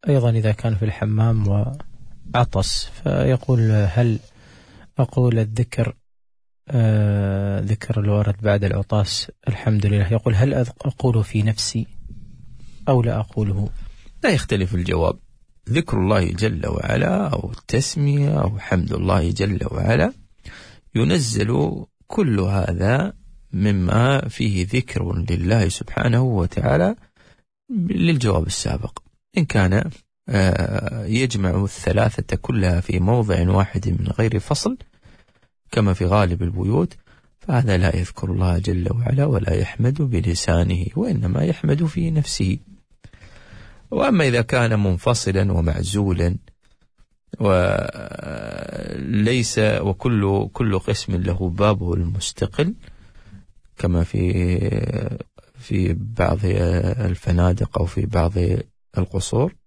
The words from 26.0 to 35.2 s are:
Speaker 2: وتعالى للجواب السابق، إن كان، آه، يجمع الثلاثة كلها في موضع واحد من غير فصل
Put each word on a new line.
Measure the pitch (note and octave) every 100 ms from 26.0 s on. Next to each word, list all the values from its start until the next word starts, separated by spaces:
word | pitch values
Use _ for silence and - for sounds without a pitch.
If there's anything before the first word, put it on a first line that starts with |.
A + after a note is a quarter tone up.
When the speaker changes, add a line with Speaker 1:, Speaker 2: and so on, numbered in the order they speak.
| A#2 A#2
Speaker 2:
وتعالى | B2+ G#2+ E2+ - B2+ C#3+ F#3 A#3 _ _ _ _ _ _ _
للجواب | A#3 F3 F#3+ E3+ D3+ A#2 F#2 D#2+
السابق، | - - - A2 - _ _ _ -
إن |
كان، | D3+ A2 F#2 G2 E3 - _ _ -
آه، | G#2 F#2+ F2+ - G2+ G#2+ A#2
يجمع | G#2 A2 C3 A2 F#2+ G2
الثلاثة | G2+ - - G#2+ A2 - - -
كلها | - A#2 G2 F2
في | - F2
موضع | F2+ B2 G#2+ F2 F2
واحد | F#2+ G2 - G2
من | F2 - -
غير | A2+ A2+
فصل | - D3 A3 B3+ - _ - -